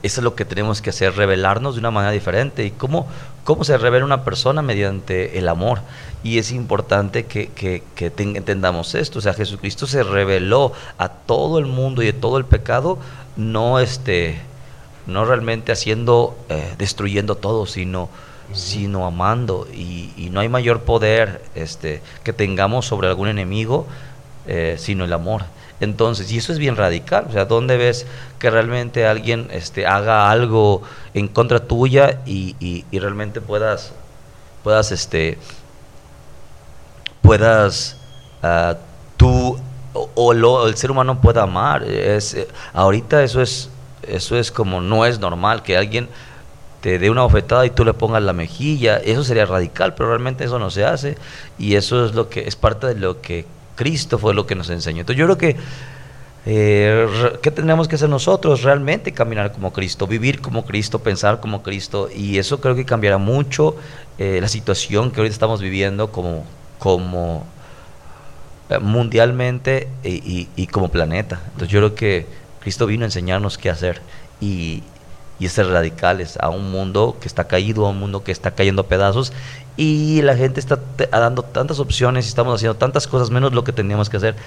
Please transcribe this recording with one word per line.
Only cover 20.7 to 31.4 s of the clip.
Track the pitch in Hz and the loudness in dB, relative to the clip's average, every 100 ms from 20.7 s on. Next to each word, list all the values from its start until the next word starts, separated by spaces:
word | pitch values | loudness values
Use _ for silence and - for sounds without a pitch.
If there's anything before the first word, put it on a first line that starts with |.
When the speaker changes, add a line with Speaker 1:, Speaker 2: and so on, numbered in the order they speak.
| 113 | 0
Speaker 1:
poder, | - 117 107 113 107 87 - - | 2 2 4 4 2 -2 -12 -10
este, | 80 - 80 76 - - | -10 -8 -8 -8 -12 -10
que | - | -6
tengamos | 107 101 95 98 123 - | -2 -2 2 0 0 -2
sobre | 104 92 | 0 0
algún | 92 101 | 0 -2
enemigo, | 104 92 104 110 135 - - - - - - - | -2 -4 -4 -2 -2 -4 -12 -16 -18 -20 -16 -6
eh, | 90 82 82 | -4 -2 -4
sino | - 98 | -4 -4
el | 87 | -2
amor. | 85 85 107 90 - - - | -2 -2 -4 -6 -14 -18 -6
Entonces, | 107 104 113 104 98 | -4 0 0 0 -4
y | 113 | -4
eso | 113 | -2
es | 160 | -2
bien | 143 110 | 0 2
radical. | 95 85 - 196 160 | 2 0 0 0 2
O | |
sea, | 107 | 0
¿dónde | 101 117 127 123 | 2 2 2 2
ves | 120 117 - - - - | 2 0 -6 -14 -16 -2
que | 123 | 2
realmente | 113 113 123 120 120 110 | 4 2 -2 -4 2 2
alguien, | 110 123 117 104 | 2 0 -2 -4
este, | 90 87 - 92 | -10 -8 -2 2
haga | 98 107 110 101 | 2 4 4 6
algo | 113 120 110 104 95 - - - | 6 4 6 6 4 -2 -16 -8
en | 104 104 | -4 -2
contra | 123 | 2